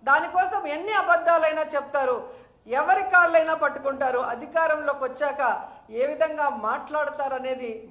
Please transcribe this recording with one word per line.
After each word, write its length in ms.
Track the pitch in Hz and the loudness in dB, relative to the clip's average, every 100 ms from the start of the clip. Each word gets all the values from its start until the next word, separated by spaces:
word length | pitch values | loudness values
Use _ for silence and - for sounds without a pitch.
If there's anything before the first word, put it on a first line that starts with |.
దానికోసం 580 | 240 294 339 359 370 392 311 | 4 2 2 0 0 -2 -4
ఎన్ని 280 | 294 392 415 | -6 -2 0
అబద్ధాలైనా 600 | 359 339 339 339 311 311 302 294 | 4 4 4 4 4 0 -2 -4
చెప్తారు, 420 | 277 285 262 240 - - - _ - | -2 -2 0 -2 -6 -16 -20 _ -4
ఎవరి 360 | 247 311 381 | -2 2 2
కాళ్ళైనా 520 | 381 359 339 330 320 320 | 6 6 6 4 4 0
పట్టుకుంటారు, 580 | 294 - 269 269 269 247 240 | 0 -2 -4 -2 0 0 -2
అధికారంలోకి 680 | 233 294 330 320 311 294 269 | -6 -4 0 2 0 -2 -2
వచ్చాక 380 | 262 262 294 269 254 190 - - - 220 | -4 -2 -4 0 -2 -2 -8 -18 -12 -2
ఏ 40 | 277 | -2
విధంగా 340 | 294 311 302 285 226 214 | 0 0 0 -2 -2 -4
మాట్లాడతారనేది 1000 | 277 294 302 285 294 269 262 254 254 240 220 - | -4 -4 -4 -4 -4 -4 -4 -4 -6 -6 -10 -14